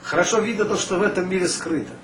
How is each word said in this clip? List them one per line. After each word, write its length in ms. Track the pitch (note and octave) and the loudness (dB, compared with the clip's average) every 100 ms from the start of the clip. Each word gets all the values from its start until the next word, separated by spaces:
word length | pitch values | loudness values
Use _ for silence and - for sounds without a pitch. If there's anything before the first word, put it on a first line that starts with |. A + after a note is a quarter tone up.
хорошо 360 | - D#3 F3+ A3 | 0 0 2 2
видно 240 | G#3+ G#3 G3+ | 0 0 0
то, 120 | G3 | 0
что 220 | - F#3 | 0 2
в 20 | |
этом 280 | - - F3+ | 2 0 0
мире 180 | F#3+ F3 | 0 0
скрыто. 460 | - D#3+ D#3 G2+ - | -2 -2 -2 -4 -12